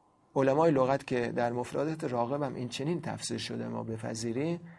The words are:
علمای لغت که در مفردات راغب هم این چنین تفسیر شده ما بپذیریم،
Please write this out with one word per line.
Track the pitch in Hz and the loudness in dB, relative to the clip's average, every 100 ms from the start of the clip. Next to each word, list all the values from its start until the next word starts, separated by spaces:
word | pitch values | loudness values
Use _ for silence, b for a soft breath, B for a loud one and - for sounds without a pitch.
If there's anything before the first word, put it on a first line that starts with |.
| _ _ _ 143 | _ _ _ 2
علمای | 135 143 165 | 4 6 6
لغت | 135 127 139 - | 6 4 2 0
که | 127 117 - | 0 0 0
در | 120 | 0
مفردات | 123 120 139 151 160 | 0 -2 -2 -2 -2
راغب | 147 120 120 143 | -2 0 0 0
هم | 135 | -2
این | 117 123 | -4 -6
چنین | - 143 175 | -4 -2 -2
تفسیر | - 110 - 113 | -4 -6 -4 -4
شده | 110 117 117 | -4 -6 -4
ما | 113 | -6
بپذیریم، | 113 110 117 113 113 117 160 170 - | -6 -6 -6 -4 -4 -2 -2 -4 -8